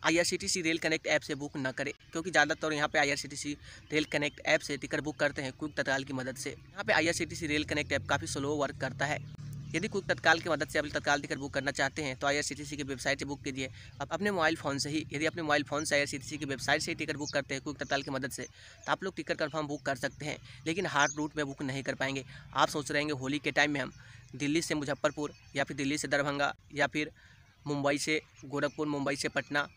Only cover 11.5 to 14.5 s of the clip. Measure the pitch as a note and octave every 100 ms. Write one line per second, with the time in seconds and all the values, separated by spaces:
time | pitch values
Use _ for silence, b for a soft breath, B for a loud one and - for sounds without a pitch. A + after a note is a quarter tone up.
11.5 | C#3 C3+ C3+ C#3 D3 D3 C3 C#3 C#3+ D3
12.5 | C3+ D3 C#3+ C#3 C3+ C#3+ C#3 C#3 C#3 D3+
13.5 | C3+ C3 B B B C#3 E3 G3+ G3 D#3